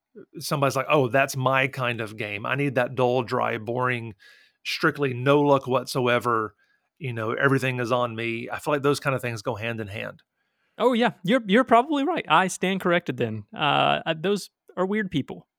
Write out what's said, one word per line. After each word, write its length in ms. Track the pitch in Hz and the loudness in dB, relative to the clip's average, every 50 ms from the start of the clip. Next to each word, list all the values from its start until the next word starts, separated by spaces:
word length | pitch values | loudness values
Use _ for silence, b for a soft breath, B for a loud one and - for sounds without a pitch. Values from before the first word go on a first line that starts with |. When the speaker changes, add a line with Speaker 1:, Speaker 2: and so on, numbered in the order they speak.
| _ _ - 214 - _ - 170 | _ _ -20 -20 -20 _ -14 -10
Speaker 1:
somebody's 360 | 135 - 160 143 139 135 131 | -6 -4 0 0 2 2 0
like, 120 | 135 131 - | 0 0 2
"Oh, 180 | 151 151 131 | 4 4 4
that's 300 | 113 117 135 139 143 - | 4 4 2 2 2 0
my 300 | 135 127 131 131 131 135 | 0 0 2 2 2 2
kind 340 | 131 - 131 123 120 120 113 | 0 -2 -4 -4 -4 -4 -4
of 160 | 113 104 110 | -6 -8 -8
game. 300 | 110 110 104 104 101 120 | -10 -8 -8 -8 -6 -4
I 80 | 123 127 | -4 -2
need 180 | 135 143 143 117 | -2 -2 0 0
that 200 | 127 123 127 127 | 0 0 0 0
dull, 260 | 131 127 120 123 131 | 0 2 2 2 0
dry, 380 | 117 101 127 120 117 113 117 110 | 0 -2 -2 -2 0 -2 -2 -4
boring, 560 | 107 113 117 127 123 123 123 117 113 117 - b b b b b b b b b b | -6 -6 -4 -2 0 0 -2 -2 -6 -10 -14 b b b b b b b b b b
strictly 500 | - - - 170 160 156 143 143 135 127 | -8 -4 0 0 0 0 0 -2 -2 -2
no 280 | 120 127 143 143 147 | 0 2 4 4 6
luck 260 | 143 143 139 135 - | 6 6 4 4 2
whatsoever. 880 | 123 127 123 127 - - 139 123 120 120 120 113 123 117 110 107 101 - _ _ _ _ _ _ _ _ | 0 -2 -2 -2 -2 -2 0 2 2 2 2 2 0 0 0 -2 -4 -8 _ _ _ _ _ _ _ _
You 160 | - 160 123 117 | -12 -10 -8 -6
know, 200 | 113 110 113 123 | -4 -4 -4 0
everything 460 | - 139 131 135 127 131 131 127 123 | 2 2 2 2 2 0 -2 -2 -2
is 120 | 120 110 | -2 0
on 240 | 127 123 123 117 110 | 0 0 0 -2 -4
me." 340 | 113 117 117 113 117 120 - | -6 -6 -6 -6 -6 -8 -10
I 60 | 113 | -10
feel 160 | - - 156 147 | -8 -4 -2 -2
like 80 | 143 | 0
those 180 | 131 143 139 - | 2 2 0 0
kind 160 | - 143 131 | 0 -4 -4
of 60 | 120 | -2
things 220 | - 120 117 104 - | -4 -6 -8 -6 -6
go 100 | 131 113 | -6 -6
hand 260 | 101 110 117 117 110 | -6 -6 -6 -6 -6
in 80 | 107 | -8
hand. 360 | 95 104 113 110 101 - - _ _ _ _ _ _ _ _ _ _ _ | -8 -10 -10 -10 -10 -12 -16 _ _ _ _ _ _ _ _ _ _ _
Speaker 2:
Oh, 140 | - 220 254 254 | 0 2 2 4
yeah. 180 | 220 240 202 - - - | 2 2 0 -2 -2 -2
You're, 180 | 170 247 262 226 | 0 0 0 2
you're 160 | 190 190 254 247 | 4 4 4 4
probably 400 | - 240 233 247 320 302 277 269 | 6 4 4 4 4 0 -2 0
right. 220 | 359 339 254 - | 0 -2 -2 0
I 200 | - 151 170 190 | 2 4 4 4
stand 340 | 180 - - 190 185 196 185 | 2 0 -2 -2 -2 -2 0
corrected 340 | - 180 170 180 - - 131 | 0 2 0 0 0 -2 -4
then. 300 | 123 120 110 110 107 104 _ - | -2 -2 -2 -4 -6 -10 _ -6
Uh, 460 | 160 156 143 143 139 139 143 147 - - | -2 0 2 4 4 4 4 2 2 0
uh, 80 | 165 160 160 | -2 -4 -2
those 300 | 160 196 208 185 - - _ _ _ - - | -2 -2 -2 -2 -4 -10 _ _ _ -10 -4
are 100 | 185 185 | -2 -2
weird 240 | 190 208 220 208 180 | 0 0 -2 -2 -2
people. 380 | - 139 - - - 170 - _ _ | -2 -4 -4 -4 -8 -14 -16 _ _